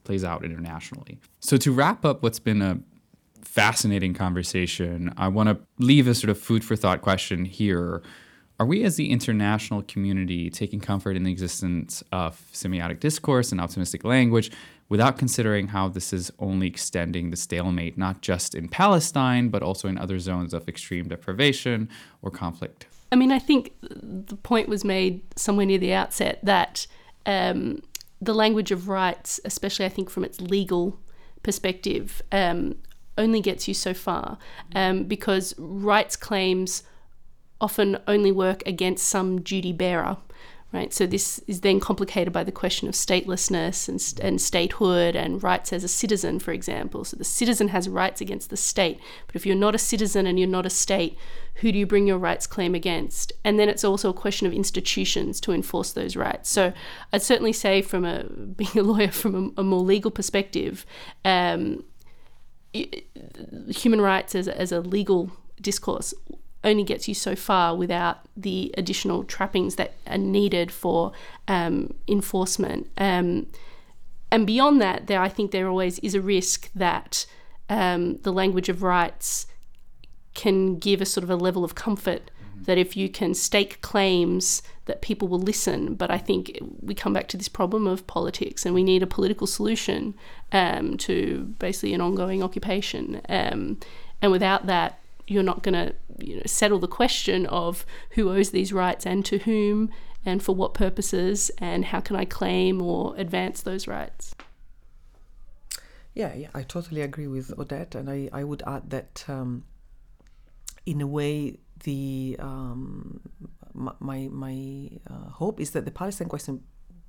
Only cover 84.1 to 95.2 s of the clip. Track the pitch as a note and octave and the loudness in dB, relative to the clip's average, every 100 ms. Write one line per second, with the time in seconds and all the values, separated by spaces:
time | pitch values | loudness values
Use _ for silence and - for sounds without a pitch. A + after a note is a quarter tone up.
84.1 | F3+ F3 F3+ - - - - - - - | 4 2 2 0 -2 -4 -10 -8 -4 -2
85.1 | G#3 F#3 F3+ F#3+ G#3+ - - - G3+ F3 | -2 0 0 0 0 0 0 -2 -2 -2
86.1 | F#3+ - - F#3 - - - - G3+ G#3 | 0 0 0 -2 -8 -12 -8 -6 -4 0
87.1 | G3+ - F#3 G#3 - F#3 A3 G3+ F#3 - | 0 -2 -6 -6 -2 0 2 0 0 -4
88.1 | E3+ E3+ - - - - F#3 F#3 F#3 F#3 | -4 -4 -2 -4 -2 2 4 6 6 4
89.1 | - F#3+ G3+ G3+ - G#3 A3+ - - G#3 | 2 2 2 -2 0 0 0 0 -2 -4
90.1 | G3+ - - - G3 F3 - - - - | -8 -12 -14 -2 2 2 2 -2 -2 0
91.1 | - - - - A3 F#3 G3 G3+ F3+ F3 | 0 0 -2 -4 -4 -4 -2 -2 0 0
92.1 | F#3+ F#3 F#3+ F#3 F#3+ G3 F#3+ G3 - - | 0 0 0 -2 -2 -2 -2 -2 -4 -6
93.1 | - - F#3+ - - - G#3+ - - - | -6 -2 -2 0 -2 -4 -6 -8 -12 -10
94.1 | - G#3 F#3 F#3+ G3 F#3 F3 E3 - - | 2 4 6 4 2 2 2 0 -4 -14
95.1 | - | -14